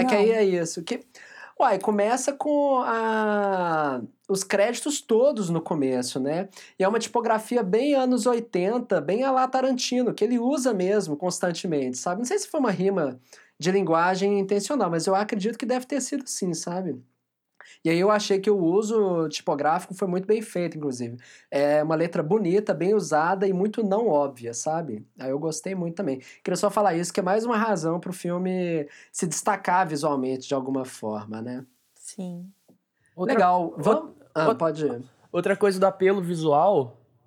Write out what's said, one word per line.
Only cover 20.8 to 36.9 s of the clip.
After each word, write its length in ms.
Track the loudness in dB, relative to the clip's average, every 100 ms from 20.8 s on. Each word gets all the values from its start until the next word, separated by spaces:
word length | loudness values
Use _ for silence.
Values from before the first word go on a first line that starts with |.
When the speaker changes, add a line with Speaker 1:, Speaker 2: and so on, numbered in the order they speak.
| -6 -4 -8 -10 -16 -20 _
Speaker 1:
É 300 | 0 2 2
uma 120 | 2
letra 260 | 0 0 -2
bonita, 520 | 0 0 2 0 0
bem 180 | 0 2
usada 520 | 2 2 0 2 0 0
e 60 |
muito 320 | 0 0 0
não 240 | 0 0 2
óbvia, 440 | 2 0 -4 -10
sabe? 520 | -6 -4 -4 -4 -10 -14 -12
Aí 120 | -6
eu 80 | -4
gostei 340 | -4 -6 -8
muito 200 | -6 -6
também. 260 | -4 -4 -4 -8 -12
Queria 120 | -4 0
só 140 | 0
falar 240 | 2 2
isso, 180 | 2 -2
que 80 | -2
é 20 |
mais 220 | 0 0
uma 120 | 0 0
razão 440 | 0 0 0 -2
pro 120 | -4
filme 760 | -8 -4 -4 -2 -2 -2 -2 -4 -12 -14
se 140 | -6 -4
destacar 580 | -2 -2 -2 0 0 2
visualmente 600 | 0 -2 -2 -2 -4 -4
de 60 |
alguma 300 | -4 -2 -4
forma, 560 | -6 -8 -8 -6 -8 -10
né? 240 | -10 -10 -14 _ _
Speaker 2:
Sim. 540 | _ -18 -12 -12 -12 -16 -20 _ _ _ _ _
Speaker 3:
Outra 200 | -6 0
Speaker 1:
Legal. 400 | 4 4 4 0 -2
Speaker 3:
ou-, 60 |
Speaker 1:
Vam-, 280 | 2 2 0 -16 -10
ah, 140 | -2 0
Speaker 3:
ou-, 80 | 0
Speaker 1:
pode 280 | -2 0 -2
ir. 160 | -4 -10 _ _
Speaker 3:
outra 260 | -4 -2 2
coisa 220 | 2 4
do 80 | 2
apelo 340 | 4 2 2
visual 800 | 0 -2 2 4 4 2 0